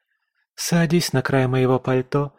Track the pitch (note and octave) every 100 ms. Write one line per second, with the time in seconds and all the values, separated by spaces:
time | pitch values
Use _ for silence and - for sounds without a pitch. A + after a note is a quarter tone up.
0 | _ _ _ _ _ - - F3 E3 E3+
1 | - C3+ - C3+ B2+ C3 B2+ B2+ C3 C3
2 | B2+ C#3+ C#3+